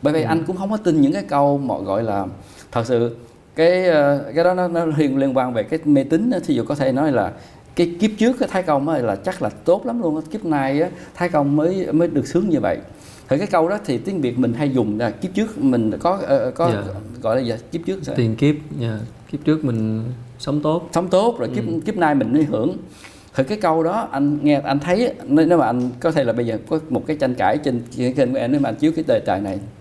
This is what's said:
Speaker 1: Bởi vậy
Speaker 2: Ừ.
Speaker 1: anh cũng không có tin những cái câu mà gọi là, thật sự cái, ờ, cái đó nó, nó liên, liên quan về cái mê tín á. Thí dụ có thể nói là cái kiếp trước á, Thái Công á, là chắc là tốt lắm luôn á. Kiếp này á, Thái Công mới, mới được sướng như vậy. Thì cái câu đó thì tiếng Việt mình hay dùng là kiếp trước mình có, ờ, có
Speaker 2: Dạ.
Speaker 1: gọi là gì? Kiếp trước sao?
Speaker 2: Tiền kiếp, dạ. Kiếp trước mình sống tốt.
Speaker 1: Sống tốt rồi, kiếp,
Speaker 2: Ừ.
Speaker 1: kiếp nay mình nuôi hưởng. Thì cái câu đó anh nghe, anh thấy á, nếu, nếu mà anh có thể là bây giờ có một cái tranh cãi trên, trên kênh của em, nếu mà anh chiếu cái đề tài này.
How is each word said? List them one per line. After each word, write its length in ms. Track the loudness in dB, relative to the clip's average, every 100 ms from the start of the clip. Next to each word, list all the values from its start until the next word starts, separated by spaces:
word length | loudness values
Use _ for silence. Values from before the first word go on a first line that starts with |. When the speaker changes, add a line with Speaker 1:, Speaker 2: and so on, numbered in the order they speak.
Speaker 1:
Bởi 120 | 0
vậy 100 | 0
Speaker 2:
Ừ. 40 | 0
Speaker 1:
anh 160 | -2 -2
cũng 100 | -6
không 140 | -4
có 60 | -2
tin 240 | 0 4
những 120 | 4
cái 100 | 2
câu 340 | -2 0 2 2
mà 200 | -2 -4
gọi 260 | -2 -2
là, 220 | 0 -2 -4 -8 -18 -20 -6
thật 140 | -4 0
sự 300 | 2 0 -4 -20 -20 -16 2
cái, 320 | 4 4 4
ờ, 440 | 4 4 2 0 2
cái 80 |
đó 100 | 2
nó, 140 | 2 0
nó 180 | 0 0
liên, 320 | 2 2 2
liên 200 | 2 2
quan 160 | 0
về 100 | -2
cái 160 | -2 -2 4
mê 180 | 4
tín 280 | 4 0 2
á. 80 | 0 0
Thí 80 |
dụ 100 | -2
có 120 | 0 0
thể 160 | 0
nói 200 | 2 2
là 220 | 2 0 -4 -20 -20 -14 -2
cái 200 | -2 0
kiếp 120 | -2 2
trước 220 | 2 2
á, 80 | -2
Thái 140 | -2
Công 260 | 0 0 2
á, 80 | 0
là 180 | 0 -2
chắc 260 | -4 -4
là 80 | -4
tốt 360 | -4 0 2 2
lắm 160 | -2
luôn 140 | -2 -2
á. 60 | -6
Kiếp 140 | -8 -2
này 360 | 0 2 0
á, 80 | 0 -4 -18 -4
Thái 140 | 0
Công 260 | 2 2 2
mới, 360 | 2 0 0
mới 160 | 2 2
được 200 | 0 0
sướng 220 | 0 2
như 100 | 2
vậy. 180 | 0 -2 -6 -20 -20 -20 -2
Thì 80 | -2
cái 100 | 2
câu 220 | 2 2
đó 80 | 0 -2
thì 120 | -4
tiếng 240 | -2 -2
Việt 180 | -2 0
mình 140 | 0
hay 160 | 0 0
dùng 300 | 2 0 0
là 120 | -2
kiếp 220 | -4 -6
trước 240 | -2 -4 0
mình 340 | 2 2 0 0
có, 200 | 0 -2 0
ờ, 240 | 0 0 0
có 140 | 0
Speaker 2:
Dạ. 100 | 0 -4 -10 -12 -6
Speaker 1:
gọi 140 | 0 0
là 60 |
gì? 120 | 0 -4 -6
Kiếp 100 | -8 -6
trước 140 | -6
sao? 120 | -6 0
Speaker 2:
Tiền 200 | 0 2
kiếp, 200 | 2 2 -4 -6
dạ. 200 | -6 -6 -8 -14 -10
Kiếp 140 | -4 0
trước 200 | 0 0
mình 380 | 0 -2 -2 -4 -8 -14 -14
sống 220 | -4 -2
tốt. 280 | 0 -2 0
Speaker 1:
Sống 140 | -2 2
tốt 280 | 2 2 0
rồi, 100 | -4 -4
kiếp, 120 | -2
Speaker 2:
Ừ. 120 | -4 -4
Speaker 1:
kiếp 120 | 0
nay 180 | 2 2
mình 180 | 2
nuôi 100 | 2
hưởng. 340 | 2 0 -2 -4 -12 -20 -20 -20 -10 -4
Thì 80 |
cái 140 | -2 0
câu 260 | 0 2
đó 240 | 2 0 -4
anh 280 | 0 0 2
nghe, 200 | 2 2
anh 160 | 2 -2
thấy 280 | 0 2 0
á, 60 | -2 0
nếu, 180 | 4 6
nếu 120 | 4
mà 80 | 4
anh 240 | 0 -2 -2
có 120 | -2
thể 120 | 0
là 100 | 0
bây 120 | 0 -2
giờ 120 | -4 -4
có 100 | -4 -2
một 140 | -4 -2
cái 100 | -2
tranh 180 | -2 0
cãi 220 | 0 2
trên, 240 | 0 -4 -4 -2
trên 160 | -2
kênh 180 | 2 0
của 60 | 2
em, 140 | 0
nếu 100 | 0
mà 80 | 0
anh 60 | 0
chiếu 160 | 0 0
cái 80 | 0
đề 120 | 0
tài 220 | 2 -2
này. 180 | -2 -6 -8 -18